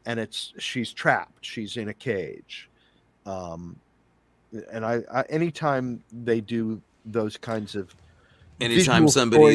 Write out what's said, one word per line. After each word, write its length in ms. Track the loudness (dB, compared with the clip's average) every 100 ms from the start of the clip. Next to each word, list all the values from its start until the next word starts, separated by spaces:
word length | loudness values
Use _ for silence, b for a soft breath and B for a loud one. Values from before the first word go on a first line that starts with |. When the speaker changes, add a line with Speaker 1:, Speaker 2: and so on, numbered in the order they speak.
Speaker 1:
and 160 | -8 -6
it's, 320 | -6 -10 -12 -12
she's 340 | -8 -6 -8
trapped. 520 | -2 0 0 -2 _ -14
She's 320 | -10 -10 -8
in 100 | -10
a 60 |
cage. 760 | -8 -4 -4 -6 -12 _ -20 -20 b b b b _
Um, 520 | -12 -10 -10 -12 -14 -18 _ _ _ _ _ _ _ -16 -12
and 140 | -6
I, 180 | -2 -2 -2
I, 100 | -4 -2
anytime 760 | -2 -2 -2 -2 -2 -4 -8 -14
they 280 | -8 -2 -2
do 380 | 0 -4 -4 -6 -12 _ -6
those 300 | -4 -4 -6
kinds 360 | -8 -6 -6
of 180 | -10 -12 _ _ b b b b -6
Speaker 2:
Anytime 420 | 2 4 6 6
Speaker 1:
visual 60 | 6
Speaker 2:
somebody 360 | 4 6 8 8